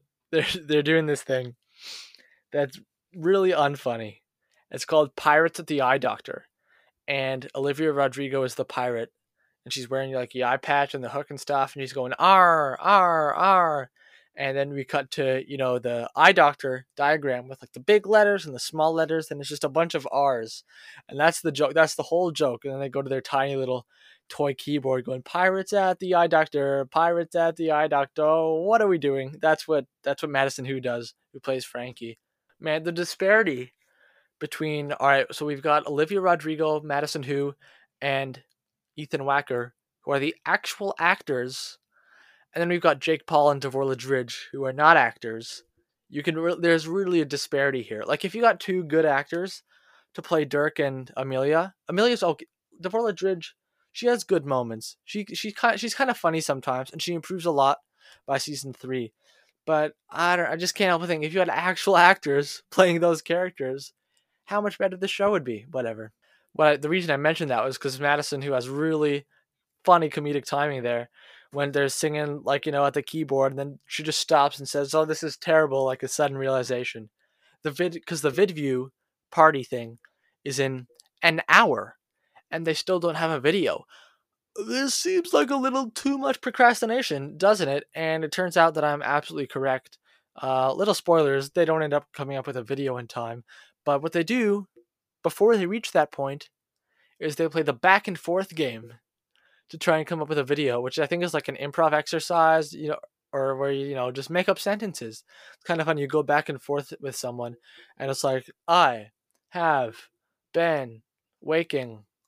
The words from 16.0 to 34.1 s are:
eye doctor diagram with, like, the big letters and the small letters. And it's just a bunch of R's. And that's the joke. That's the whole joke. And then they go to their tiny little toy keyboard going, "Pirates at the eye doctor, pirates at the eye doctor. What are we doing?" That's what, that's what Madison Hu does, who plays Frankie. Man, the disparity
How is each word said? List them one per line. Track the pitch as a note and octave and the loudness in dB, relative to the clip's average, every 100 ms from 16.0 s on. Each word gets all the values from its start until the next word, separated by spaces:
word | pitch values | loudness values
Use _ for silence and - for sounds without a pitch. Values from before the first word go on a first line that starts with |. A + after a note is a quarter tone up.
| A#2+ - | -4 6
eye | E3 | 8
doctor | F3+ D3 C#3+ C#3 B2+ C3 - | 8 6 4 -4 -6 -8 -2
diagram | C#3+ D#3 C#3+ B2 B2+ | 2 2 0 -4 -6
with, | C3+ | -16
like, | A#2+ | -18
the | - | -6
big | C3 G#3+ G3 | 2 2 6
letters | G#3+ G#3 G3+ D#3 | 4 6 2 -2
and | B2+ | -10
the | |
small | - D#3+ D#3 | -6 0 2
letters. | D#3+ D#3 D#3+ D#3 | 2 0 -2 -4
And | C#3+ | -10
it's | C#3 | -10
just | D3 D3 | -6 -2
a | |
bunch | C#3 E3 | 0 0
of | D#3+ C3+ | -2 -4
R's. | C#3 C#3+ B2 A2+ - - - - - - | 0 2 0 -4 -14 -20 -20 -20 -20 -12
And | C3+ | 0
that's | D#3 E3+ | 0 0
the | E3 | -4
joke. | C#3 C#3+ | -2 0
That's | D3 D#3 - | 2 2 0
the | |
whole | D3+ E3+ F3+ | -2 -2 -2
joke. | D3+ D3 A#2+ | -2 -2 -2
And | C#3 | -8
then | C3+ | -8
they | C#3 | -6
go | C3+ | -6
to | C#3 | -4
their | C3+ | -6
tiny | - C#3 C#3 C#3 | -2 -2 -2 -2
little | C3 B2+ - _ _ _ - | -2 -4 -8 _ _ _ -12
toy | - C#3+ | -4 -4
keyboard | C3+ - D3 C3+ C3 | -4 -4 -4 -2 -2
going, | B2 C3 | -4 -10
"Pirates | - F3 F#3 F#3+ F#3+ | -4 2 2 2 0
at | G3+ F#3+ F3+ | 2 2 0
the | F#3 F3 | 2 4
eye | E3+ | 6
doctor, | D#3+ D#3 C#3+ C#3 C#3 C3 | 4 4 2 0 0 0
pirates | D#3+ E3+ E3+ E3+ F3 | 2 2 2 0 0
at | E3 E3 | 0 0
the | D#3+ | 0
eye | D3+ D#3 | 2 2
doctor. | C#3+ C#3 - | 2 0 0
What | D3+ D#3+ D#3+ D#3+ F#3 A3+ | 2 4 2 0 2 4
are | G#3 | 4
we | F3 | 2
doing?" | C#3 C3+ C3 D#3 | 0 -2 -4 0
That's | D#3+ D#3 - | 2 2 2
what, | D#3 B2+ _ | -2 -2 _
that's | - D3 | -4 -4
what | D#3 | -2
Madison | C#3 C#3 - C3 | 0 0 -2 -6
Hu | C3+ | -6
does, | B2 A#2+ A#2 - _ | -4 -6 -8 -16 _
who | C3+ | -12
plays | - C3 - | -6 -6 -6
Frankie. | A#2+ B2 B2 A#2 A2+ _ _ _ _ | -10 -12 -12 -16 -16 _ _ _ _
Man, | D#3 D#3 | -4 -2
the | D#3+ | -2
disparity | E3+ F3 - F#3+ G#3+ G3+ B2+ B2+ _ _ _ _ | -6 -6 -2 4 4 4 -2 -8 _ _ _ _